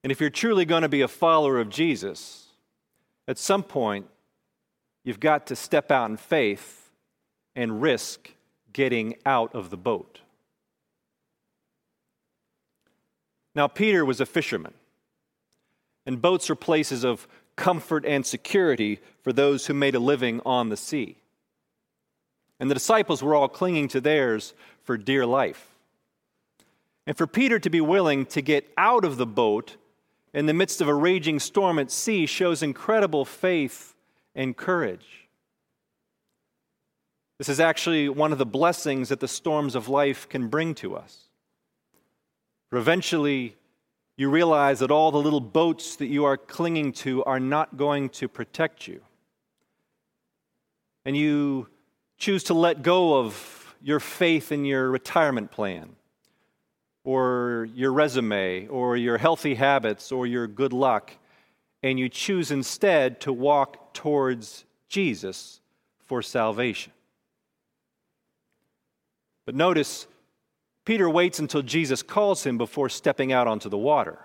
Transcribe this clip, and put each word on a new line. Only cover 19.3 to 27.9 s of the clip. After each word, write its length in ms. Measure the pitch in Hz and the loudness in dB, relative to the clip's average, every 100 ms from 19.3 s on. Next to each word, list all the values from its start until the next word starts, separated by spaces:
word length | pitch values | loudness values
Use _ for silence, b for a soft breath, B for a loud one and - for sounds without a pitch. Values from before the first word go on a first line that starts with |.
those 320 | 123 143 139 - | 2 2 2 -2
who 80 | |
made 220 | 139 139 127 | 0 2 2
a 40 | |
living 400 | 123 143 123 113 127 | 2 2 0 -2 0
on 240 | 123 113 | 0 0
the 80 | 104 | -4
sea. 400 | - 151 110 - _ _ _ _ _ _ _ _ _ _ _ _ _ _ | -6 -6 -6 -12 _ _ _ _ _ _ _ _ _ _ _ _ _ _
And 80 | 127 | -2
the 60 | 135 | 0
disciples 460 | - 220 202 151 | 4 2 4 0
were 140 | 139 147 | 2 2
all 140 | 135 | 2
clinging 400 | - 185 165 139 | 0 -2 0 -2
to 100 | 135 | 0
theirs 540 | 139 151 127 110 - _ b b | 2 2 2 0 -4 _ b b
for 120 | - 120 | -6 -4
dear 300 | 104 135 120 | 0 0 2
life. 500 | 131 107 - - _ _ _ _ _ _ _ _ _ _ _ _ _ - | 0 0 -6 -20 _ _ _ _ _ _ _ _ _ _ _ _ _ -10
And 120 | 151 | -4
for 100 | 165 | -2
Peter 320 | 214 262 226 | 2 2 2
to 100 | 175 | 2
be 120 | 165 | 0
willing 440 | 156 | 4